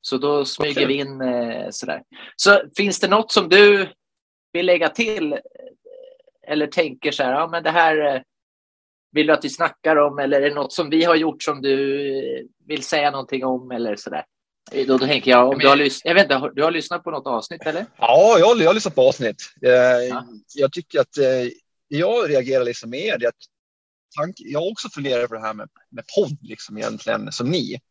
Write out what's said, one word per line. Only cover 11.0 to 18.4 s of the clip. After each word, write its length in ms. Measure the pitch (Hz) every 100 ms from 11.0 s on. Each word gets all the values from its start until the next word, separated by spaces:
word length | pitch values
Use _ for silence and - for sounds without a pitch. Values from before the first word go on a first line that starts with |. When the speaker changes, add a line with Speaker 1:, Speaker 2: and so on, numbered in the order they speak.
Speaker 1:
har 120 | 170
gjort 280 | 160 160 -
som 180 | - 139
du, 460 | 135 135 139 139 139 135
eh, 240 | 135 131 127 _ -
vill 160 | 151
säga 280 | 127 156 147
någonting 340 | 139 127 131
om, 260 | 131 127 127
eller 240 | 120 117
sådär? 300 | 101 - 76 - _ _ _ -
Eh, 160 | - 127
då, 100 | 127
då 80 | 131
tänker 240 | 135 131
jag, 120 | 123
om 60 | 127
Speaker 2:
Men 100 | 135
Speaker 1:
du 80 | 135
har 80 |
lys-, 260 | 143 143 -
jag 100 | 160
vet 100 | 175
inte, 120 | 196
har, 140 | 135 143
du 140 | 139
har 80 | 156
lyssnat 320 | 165 - 170
på 80 | 170
något 160 | 151 135
avsnitt, 340 | 117 - 165
eller? 200 | 160 160 - _
Speaker 2:
Ja, 380 | 117 139 208
jag 60 | 208